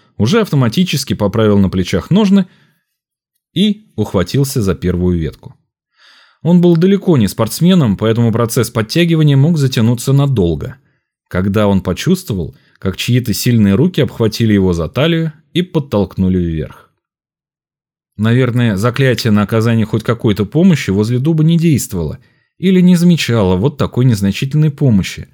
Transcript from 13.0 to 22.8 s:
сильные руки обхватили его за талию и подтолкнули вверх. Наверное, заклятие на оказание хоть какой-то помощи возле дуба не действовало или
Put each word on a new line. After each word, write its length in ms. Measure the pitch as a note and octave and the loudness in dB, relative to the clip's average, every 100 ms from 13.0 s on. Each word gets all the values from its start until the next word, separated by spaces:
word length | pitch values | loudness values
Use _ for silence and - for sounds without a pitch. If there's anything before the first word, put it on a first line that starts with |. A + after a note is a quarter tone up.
| - B2 A#2+ | -2 -2 -2
сильные 400 | G2+ B2 A#2 G2+ | -4 0 2 2
руки 260 | G2 F#2+ - | 2 0 0
обхватили 540 | A2+ - A2 - A2+ | -2 -2 -4 -2 0
его 180 | G2+ F#2 | 2 2
за 160 | E2+ D#2 | 0 -4
талию 440 | - D#3+ E3 E3 - _ | -2 -2 -2 -4 -8 _
и 100 | D#3+ | -6
подтолкнули 760 | F3+ E3 C3+ G#2+ F#2 - F#2 F#2 | -4 -4 -2 -2 -2 -2 -2 0
вверх. 540 | E2+ D#2+ C2 - _ _ _ _ _ _ _ _ _ _ _ _ _ - | -2 -4 -8 -14 _ _ _ _ _ _ _ _ _ _ _ _ _ -4
Наверное, 600 | A2 B2 B2 A#2 A#2 F#2+ | 0 2 0 0 0 0
заклятие 560 | A#2 B2 C3+ A2+ A#2 | -2 0 0 0 0
на 100 | G#2 | 0
оказание 440 | G2+ A2+ A2+ A2+ G#2 | 0 0 0 0 0
хоть 160 | A2 | -2
какой-то 420 | - A#2 A#2+ G2+ | -2 -2 0 0
помощи 460 | G2 D3+ F#3+ D3+ - | -2 2 2 2 0
возле 280 | F#2+ A2 B2 | -2 0 -2
дуба 260 | C#3+ D#3+ | 0 0
не 140 | D#3 E3+ | 2 2
действовало 600 | E3+ B2 - F#2 D#2 - _ _ _ _ | 2 0 -2 -6 -6 -8 _ _ _ _
или 220 | F#3 F3+ | 0 4